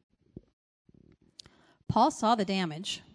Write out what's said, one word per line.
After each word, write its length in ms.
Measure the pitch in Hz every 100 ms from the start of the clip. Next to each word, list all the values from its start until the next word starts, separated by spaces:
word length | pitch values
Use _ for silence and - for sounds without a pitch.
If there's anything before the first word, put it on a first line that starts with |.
| _ _ _ - - _ _ _ _ - - _ _ - - _ _ _ -
Paul 240 | 220 269
saw 240 | - 220 233
the 100 | 190
damage, 560 | 190 175 151 202 - -